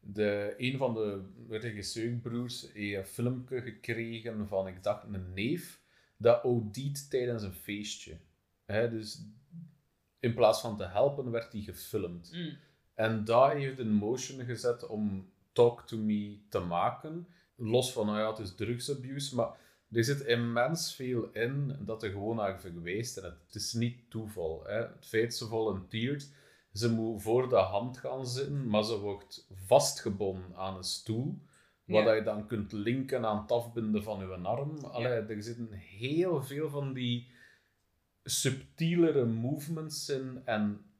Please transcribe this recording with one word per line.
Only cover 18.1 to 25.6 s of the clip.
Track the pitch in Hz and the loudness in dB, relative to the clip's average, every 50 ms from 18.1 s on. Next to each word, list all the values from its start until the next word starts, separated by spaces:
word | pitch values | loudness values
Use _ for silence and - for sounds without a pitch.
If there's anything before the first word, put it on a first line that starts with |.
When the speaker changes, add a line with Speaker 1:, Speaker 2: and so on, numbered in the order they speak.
| 104 107 | 2 2
Speaker 1:
ja, | 107 110 | 0 0
het | 107 - | -2 -4
is | 110 95 - | -6 -8 -6
drugsabuse, | - 107 104 123 120 - - 143 131 123 131 135 143 139 - 131 | -4 -4 -2 -2 -4 -2 -4 -4 -4 -4 -8 -6 -6 -6 -4 0
maar | 120 113 - - - - - _ _ _ _ - | 0 0 0 -2 -12 -20 -20 _ _ _ _ 2
er | 113 113 | 2 4
zit | 120 143 143 | 4 2 0
immens | - 113 117 120 120 117 117 120 120 135 165 165 - - - | 2 2 2 2 4 2 2 2 4 2 2 0 -2 -6 -6
veel | - 135 127 127 117 107 - - | -6 -4 -2 0 0 -2 -2 -2
in | 110 113 120 135 143 143 135 - - | -2 0 0 0 0 -2 -2 -4 -6
dat | 101 104 110 110 - | -6 -6 -6 -4 -4
er | 104 | -4
gewoon | 95 101 98 110 117 | -4 -2 -2 -2 0
naar | 113 104 98 95 90 | 0 0 0 -2 -4
verwijst. | 92 95 85 85 82 85 92 107 120 120 - | -8 -12 -10 -8 -6 -4 -2 -2 -2 -4 -6
En | - 92 | -8 -10
het, | 87 80 - _ | -10 -12 -14 _
het | _ - | _ -10
is | 107 - - - | -8 -6 -4 -2
niet | 117 117 120 120 - - _ | 0 0 0 -2 -6 -16 _
toeval, | - 113 110 104 - 92 85 80 80 - - | -8 -8 -8 -8 -6 -4 -4 -4 -4 -4 -6
hè. | - 104 110 | -4 -4 -2
Het | 120 - - - - | -4 -4 -8 -18 -18
feit | - - 110 117 120 120 | -2 2 2 2 2 0
ze | - 123 | -6 -6
volunteert, | 107 113 113 | -4 -2 0